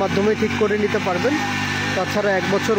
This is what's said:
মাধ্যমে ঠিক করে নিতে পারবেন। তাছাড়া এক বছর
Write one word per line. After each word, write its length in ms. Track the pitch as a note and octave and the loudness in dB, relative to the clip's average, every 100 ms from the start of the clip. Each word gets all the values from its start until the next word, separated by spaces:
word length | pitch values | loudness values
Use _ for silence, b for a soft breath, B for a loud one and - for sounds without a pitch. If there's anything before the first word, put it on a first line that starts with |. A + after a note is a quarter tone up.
মাধ্যমে 300 | F#3+ E3+ G#3 G#3+ | 0 2 2 2
ঠিক 120 | G#3+ - | 0 0
করে 160 | G#3+ G#3 | 0 2
নিতে 160 | G#3 G#3+ F#3 | 0 0 -2
পারবেন। 260 | F3+ A#3 D4+ - - - - - F#3+ | 0 0 0 -2 -4 -4 -4 -2 -2
তাছাড়া 360 | F#3 G#3 G3+ F#3+ | -2 0 2 2
এক 60 | F3+ | 2
বছর 220 | G3 G3+ | 0 2